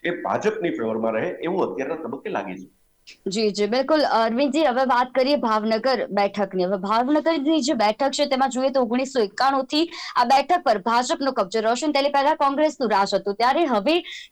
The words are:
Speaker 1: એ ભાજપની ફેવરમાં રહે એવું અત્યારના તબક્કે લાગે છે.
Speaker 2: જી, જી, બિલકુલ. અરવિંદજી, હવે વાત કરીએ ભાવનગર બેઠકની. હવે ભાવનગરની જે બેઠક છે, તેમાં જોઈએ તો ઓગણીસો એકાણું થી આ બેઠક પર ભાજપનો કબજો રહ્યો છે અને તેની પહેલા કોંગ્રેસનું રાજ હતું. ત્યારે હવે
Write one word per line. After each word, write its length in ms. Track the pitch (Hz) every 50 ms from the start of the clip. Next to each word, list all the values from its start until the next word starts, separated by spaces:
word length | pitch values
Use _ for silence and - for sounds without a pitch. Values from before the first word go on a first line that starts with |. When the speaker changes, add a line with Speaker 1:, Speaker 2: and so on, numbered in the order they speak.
| -
Speaker 1:
એ 60 | -
ભાજપની 600 | - - - 92 104 123 - 214 220 - 175 165
ફેવરમાં 420 | 110 113 113 110 110 110 110 113
રહે 160 | 113 110 143 180
એવું 440 | 185 - - 165 185 185 131 -
અત્યારના 220 | - 123 135 143 165
તબક્કે 360 | 156 - 117 123 - - 220
લાગે 240 | 170 110 - 92 92
છે. 160 | 95 95 - _ _ _ _ _ _ _ - - _ -
Speaker 2:
જી, 240 | 202 180 226 220 208
જી, 160 | 185 196 208
બિલકુલ. 360 | 202 233 262 262 269 320 311
અરવિંદજી, 600 | 269 - - 220 226 226 220 240 285 277 240 320 320
હવે 200 | 262 240 254 262
વાત 260 | 247 247 247 254 247 -
કરીએ 220 | 262 254 269 294
ભાવનગર 720 | 277 - 226 214 214 208 220 220 220 220 262 254 - -
બેઠકની. 580 | - 190 202 202 202 196 208 202 196 190 185 180
હવે 120 | 185 202
ભાવનગરની 840 | 190 185 196 220 226 247 262 302 302 - 320 330 320 262 302 320 311
જે 140 | 240 269 311
બેઠક 360 | 226 208 208 214 - 277 -
છે, 160 | 262 - 294
તેમાં 240 | 285 277 254 269 262
જોઈએ 200 | - 254 262 277
તો 100 | 269 269
ઓગણીસો 400 | 247 214 233 247 269 262 - 254
એકાણું 440 | 214 196 - - 247 269 277 269 269
થી 260 | - 302 302 339 330 - - - - -
આ 80 | - 247
બેઠક 380 | 240 - - 269 - 359 - -
પર 140 | 262 220 208
ભાજપનો 540 | 180 233 226 240 247 247 330 - 277 269
કબજો 280 | 262 240 196 180 214 220
રહ્યો 140 | 208 - 240
છે 100 | - 320
અને 80 | 302
તેની 160 | 294 269 277 285
પહેલા 260 | 285 277 269 294 320
કોંગ્રેસનું 560 | - 294 277 294 277 302 311 - - 269 208
રાજ 240 | 214 196 202 196 202
હતું. 200 | 190 - 202 202
ત્યારે 300 | 202 233 247 269 320 349
હવે 400 | 277 240 208 190 277 320 359 330 - - - - -